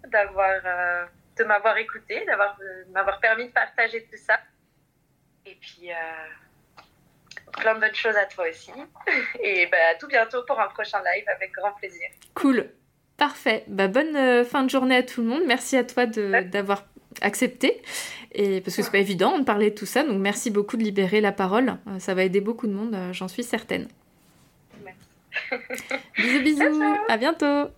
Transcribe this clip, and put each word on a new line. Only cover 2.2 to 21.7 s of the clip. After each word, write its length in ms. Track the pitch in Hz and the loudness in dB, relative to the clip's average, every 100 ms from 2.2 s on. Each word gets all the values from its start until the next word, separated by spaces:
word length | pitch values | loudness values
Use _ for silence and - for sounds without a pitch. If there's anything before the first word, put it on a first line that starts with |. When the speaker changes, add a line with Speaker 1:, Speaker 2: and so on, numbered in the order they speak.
| 392 | -2
Speaker 1:
d'avoir, 280 | 214 202 202 | 0 0 -2
euh, 240 | 190 185 185 | -16 -16 -6
de 60 | |
m'avoir 260 | 185 196 196 | -2 0 0
permis 280 | 226 220 247 | 0 0 0
de 40 | |
partager 520 | 240 226 - 226 233 | -2 -2 -2 -2 -2
tout 140 | 220 214 - | -12 -14 -2
ça. 100 | 214 - _ _ _ _ _ _ _ _ _ 196 | -2 -2 _ _ _ _ _ _ _ _ _ -20
Et 100 | 185 | -20
puis, 300 | - - 175 | -20 -18 -12
euh, 920 | 170 160 160 160 160 _ _ _ - _ _ _ _ _ - - - | -10 -10 -12 -16 -20 _ _ _ -20 _ _ _ _ _ -20 -14 -2
plein 140 | 220 220 | 0 0
de 40 | |
bonnes 140 | 214 - | -2 0
choses 200 | 233 208 | 0 0
à 100 | 190 | -2
toi 200 | - 170 | -2 -6
aussi. 220 | 165 - 262 320 - - | -6 -18 -18 -18 -10 -2
<laughs> 380 | 262 247 247 | -2 -2 -6
Et 240 | 208 185 175 | -2 0 2
ben, 100 | 180 165 | 4 4
à 40 | 165 | 2
tout 80 | 294 | 0
bientôt 360 | 262 226 247 247 | 2 2 -2 -2
pour 120 | 240 | 0
un 80 | 202 | 0
prochain 320 | - 208 202 | -2 -6 -4
live, 260 | 185 190 208 185 | -2 -2 -4 -6
avec 160 | 190 | -6
grand 180 | - 202 | -4 -6
plaisir. 340 | 202 190 175 - _ - - | -6 -14 -14 -16 _ -16 0
Speaker 2:
Cool. 340 | 277 240 - _ _ _ _ - | 2 2 0 _ _ _ _ -2
Parfait. 480 | 285 - - 220 - | -2 0 0 0 -2
Bah, 200 | 196 190 | 0 2
bonne, 260 | 226 311 294 | 2 0 2
euh, 300 | 262 240 240 | 4 4 4
fin 180 | 285 | 2
de 60 | 262 | 2
journée 260 | 269 254 254 | 2 4 4
à 80 | |
tout 180 | 254 - | 2 -2
le 40 | 226 | -2
monde. 140 | 277 339 | 0 2
Merci 300 | 254 - 262 | 0 2 0
à 80 | |
toi 220 | 247 - 240 | 2 0 0
de, 260 | 220 202 | 0 0
Speaker 1:
Ouais. 120 | 190 185 | 0 0
Speaker 2:
d'avoir 400 | 202 196 196 - - _ - | -4 0 -2 -4 -20 _ -2
accepté. 600 | 202 208 247 - 269 480 - - - - - | -2 2 -2 2 0 0 -8 -10 -10 -14 -10
Et 300 | - 202 190 | -2 0 0
parce 140 | 185 180 | -2 -4
que 60 | |
c'est 60 | 190 | 0
Speaker 1:
Ouais. 100 | 196 | 2
Speaker 2:
pas 0 | |
évident 400 | 196 180 220 359 | 2 2 2 2
de 40 | |
parler 280 | 262 208 214 | 2 2 2
de 40 | 208 | 0
tout 120 | 196 | -2
ça, 160 | 254 | 0
donc 160 | 302 196 | 0 0
merci 300 | 196 208 247 | 0 -2 0
beaucoup 260 | 202 202 226 | 0 0 -2
de 60 | |
libérer 360 | 214 196 185 208 | 0 2 2 4
la 120 | 208 | 2
parole. 460 | 202 190 208 254 | 0 2 2 2